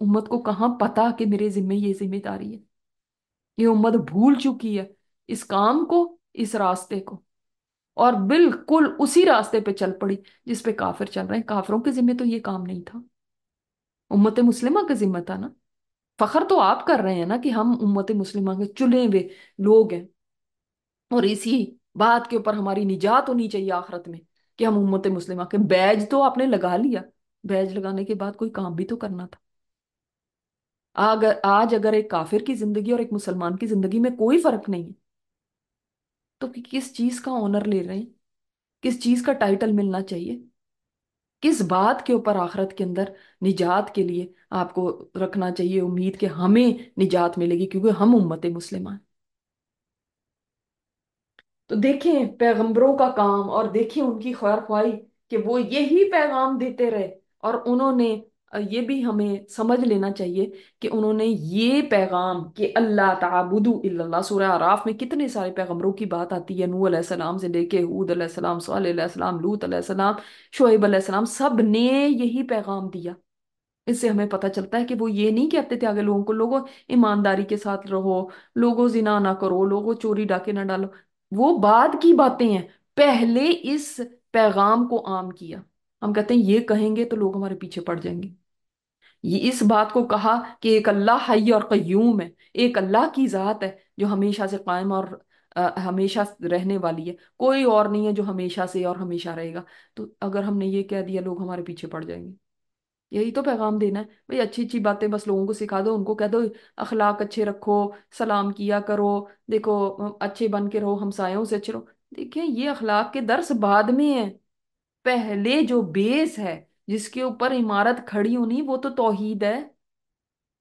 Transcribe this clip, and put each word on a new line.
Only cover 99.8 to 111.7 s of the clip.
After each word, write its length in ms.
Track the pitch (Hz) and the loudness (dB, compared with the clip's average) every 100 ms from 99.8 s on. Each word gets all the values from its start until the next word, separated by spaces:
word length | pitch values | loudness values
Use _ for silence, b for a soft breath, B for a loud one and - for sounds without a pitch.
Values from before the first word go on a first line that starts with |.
| b - | b -16
तो 200 | 214 - | -16 -10
अगर 220 | 196 202 | -6 -4
हमने 220 | 196 202 196 | -2 -2 -2
ये 180 | 196 | -4
कह 180 | 196 196 | -4 -6
दिया, 200 | 185 190 | -4 -6
लोग 200 | 185 180 | -6 -8
हमारे 220 | 180 175 | -8 -8
पीछे 240 | 175 165 160 | -10 -12 -12
पड़ 180 | 160 160 | -12 -12
जाएंगे। 280 | 175 180 190 _ _ _ _ _ _ _ | -14 -16 -20 _ _ _ _ _ _ _
यही 180 | 208 226 | -4 -2
तो 100 | 269 | -2
पैगाम 380 | 277 226 214 214 | -2 -2 -2 0
देना 200 | 202 202 | -2 -2
है 60 | 214 | -8
भाई, 340 | _ - 254 | _ -8 -4
अच्छी 260 | 220 240 233 | -4 -4 -4
अच्छी 140 | 240 | -2
बातें 320 | 208 202 208 | -2 0 -2
बस 160 | 208 208 | -4 -2
लोगों 200 | 190 196 | -2 -2
को 60 | |
सिखा 280 | 214 208 196 | -4 -4 -2
दो, 140 | 214 220 | -2 -2
उनको 200 | 196 214 | -4 -2
कह 120 | 208 | 0
दो, 220 | 233 226 B B - | 0 -2 B B -12
"अखलाक 440 | 214 220 208 208 | -6 0 2 0
अच्छे 220 | 208 220 | -4 -4
रखो, 500 | 208 202 208 208 202 B B | -4 -4 0 0 0 B B
सलाम 400 | - 220 208 202 | -8 -2 0 -2
किया 280 | 202 202 208 | -4 -2 -2
करो, 500 | 208 208 202 202 202 B - | -2 0 0 0 -6 B -4
देखो, 400 | 220 214 208 98 | -2 0 0 -2
अ, 280 | - 104 104 | -4 -10 -6
अच्छे 260 | 101 - 113 | -8 -4 -2
बन 200 | 101 101 | -2 -2
के 120 | 104 | -2
रहो, 160 | 101 101 | -2 -2
हमसायों 500 | 101 - 185 196 220 | -4 -4 -4 -2 -4
से 100 | 208 | -4
अच्छे 160 | 208 | -6